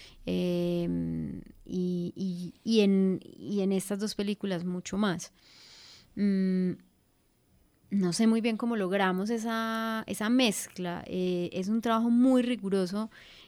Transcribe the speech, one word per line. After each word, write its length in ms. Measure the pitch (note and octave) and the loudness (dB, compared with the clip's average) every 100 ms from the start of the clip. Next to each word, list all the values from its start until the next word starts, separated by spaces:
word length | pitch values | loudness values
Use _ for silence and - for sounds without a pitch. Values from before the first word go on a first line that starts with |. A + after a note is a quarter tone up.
| - - - | -20 -12 -4
em, 1160 | F3+ F3+ F3 F3 F3 F3 - E3 E3 D#3 - - - - | -2 0 0 0 0 -2 -2 -4 -4 -6 -8 -14 -20 -8
y, 480 | F#3 F3+ F3+ F3 - | -4 -2 -2 -4 -4
y, 380 | F#3+ F3 F3 - | -6 -4 -8 -8
y 160 | - A3+ | 0 4
en, 380 | G3+ G3 F#3+ F#3 - - | 6 6 4 0 -6 -14
y 240 | A2 G3+ | -6 -2
en 120 | F#3+ | 0
estas 260 | F#3+ - G3+ | 0 -2 -6
dos 160 | G#3+ - | -6 -4
películas 480 | G3+ G#3 G3+ F3+ | -4 -4 -4 -4
mucho 340 | F3+ F3+ - F#3+ | -4 -6 -6 -2
más. 360 | G#3 E3+ - _ _ - - - - - _ - | -2 -2 -8 _ _ -20 -20 -20 -20 -20 _ -2
Mm, 560 | G3+ F#3+ F#3+ F#3 F#3 - _ _ _ _ _ _ _ _ _ _ _ | 0 2 2 2 0 -2 _ _ _ _ _ _ _ _ _ _ _
no 220 | G3+ F3+ | 0 2
sé 120 | E3+ A3+ | 4 4
muy 140 | A3+ | 4
bien 160 | A3+ A3 | 2 0
cómo 220 | A#3 A#3 | -2 -2
logramos 520 | F#3 G3 F#3+ F#3 G3+ | 0 2 2 2 0
esa, 760 | A#3 A3+ A3+ A3+ A3+ A3+ A3 - | -2 -2 -4 -4 -4 -4 -4 -6
esa 220 | - G#3+ | -4 2
mezcla, 720 | B3+ B3+ F#3 - - F3+ E3+ - | 4 4 2 -6 -8 -8 -6 -6
eh, 420 | F#3 F#3 F3+ F3 | -4 -2 -2 -2
es 160 | - F#3 | -4 -2
un 140 | A3 | -2
trabajo 280 | A#3 A3+ A#3 | 0 2 4
muy 320 | A#3+ B3+ B3+ | 4 6 6
riguroso, 720 | B3 A#3+ G3 G3 F3+ G3+ A3 - - - | 2 -2 0 0 0 -4 -8 -10 -20 -20